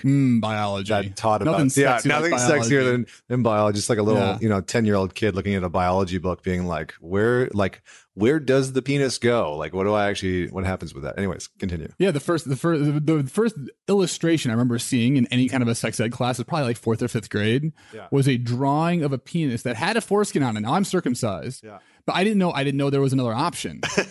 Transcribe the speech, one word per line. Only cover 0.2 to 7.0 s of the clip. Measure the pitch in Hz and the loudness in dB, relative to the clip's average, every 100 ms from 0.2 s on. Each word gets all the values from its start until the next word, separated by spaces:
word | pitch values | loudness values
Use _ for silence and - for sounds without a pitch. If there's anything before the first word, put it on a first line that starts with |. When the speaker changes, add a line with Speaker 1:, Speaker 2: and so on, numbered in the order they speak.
| 135 117 | 4 2
Speaker 1:
biology. | 107 107 104 101 98 | 0 -2 -2 -4 -2
Speaker 2:
that | 107 101 98 | -2 -2 -2
taught | 110 107 | 0 2
about, | 101 190 | 2 2
Speaker 1:
Nothing | 135 135 | 2 4
Speaker 2:
yeah, | 135 123 | 4 2
Speaker 1:
sexy | 143 | 2
like | 151 | 0
Speaker 2:
nothing | 165 131 | 0 2
Speaker 1:
biology. | 123 147 117 | 2 2 4
Speaker 2:
sexier | 143 | 2
than, | 127 123 113 - - | 4 0 -2 -10 -6
than | 123 | 0
biology. | 117 107 107 104 | 2 4 2 2
Just | - | 0
like | 110 | 2
a | |
little, | 104 107 | 2 2
Speaker 1:
Yeah. | 98 110 | 2 0
Speaker 2:
you | 113 | 0
know, | 101 | 0
ten-year-old | 90 120 110 101 95 - | 0 0 2 2 0 -2
kid | 107 | -2
looking | 95 95 | 0 -2
at | 98 | -2
a | 90 | 0
biology | 92 90 92 95 90 | 0 2 2 0 -2
book, | 87 87 | -4 -4
being | - 90 90 | -2 -2 -2
like, | 78 78 - | -4 -8 -12